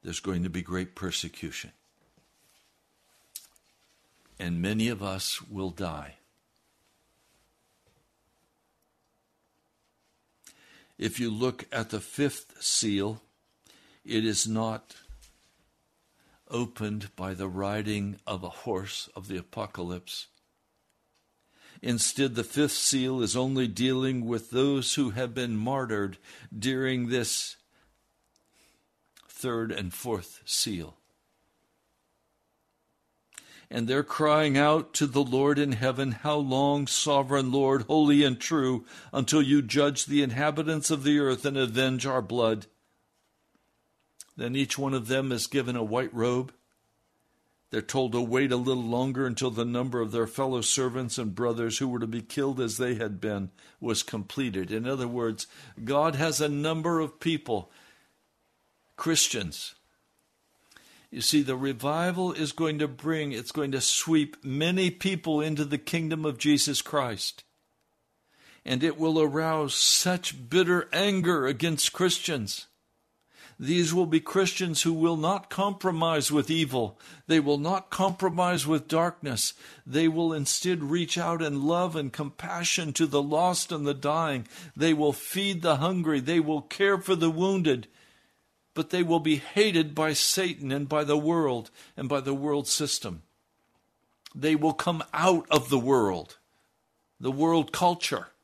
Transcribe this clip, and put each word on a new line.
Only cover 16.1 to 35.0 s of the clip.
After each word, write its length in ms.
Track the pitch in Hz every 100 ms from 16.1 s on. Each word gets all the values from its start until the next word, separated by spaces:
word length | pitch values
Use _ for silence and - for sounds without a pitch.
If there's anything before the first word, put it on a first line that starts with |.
| _ _ _ _
opened 680 | 117 123 120 107 104 101
by 200 | - 95
the 140 | 92 98
riding 720 | 92 98 107 107 104 101 98 -
of 160 | 98
a 60 | 90
horse 600 | - - 95 98 - -
of 200 | - 98
the 80 | 92
apocalypse. 920 | 87 - 104 - 87 90 - - - _ _ _ _ _ _ _ _ _ _ _ _ _ - -
Instead, 520 | - 117 - - 139
the 100 | 117
fifth 280 | 113 - 147
seal 480 | - - 135 127 131
is 160 | 110 123
only 320 | 131 135 123
dealing 560 | 104 127 127 131 131
with 260 | 117 117 113
those 440 | 123 139 139 123
who 160 | - 131
have 240 | 104 123
been 220 | 117 120 107
martyred 600 | 113 139 127 107 101 95 - - - 107
during 500 | 117 131 131 127 120
this 480 | 123 113 - - - _ _ _ _ _ _ _ _ _ _ _ _ _ _ _ _ _ -
third 320 | 131 117 113
and 200 | 95 92
fourth 500 | - 127 107 85 -
seal. 520 | - - - 95 78 - _ _ _ _ _ _ _ _ _ _ _ _ _ _ _ _ _ _ _ _ _ _ _ - - - -
And 160 | 120 117
they're 160 | 135
crying 560 | 147 - 151 151 156 139
out 340 | 147 156 156
to 120 | -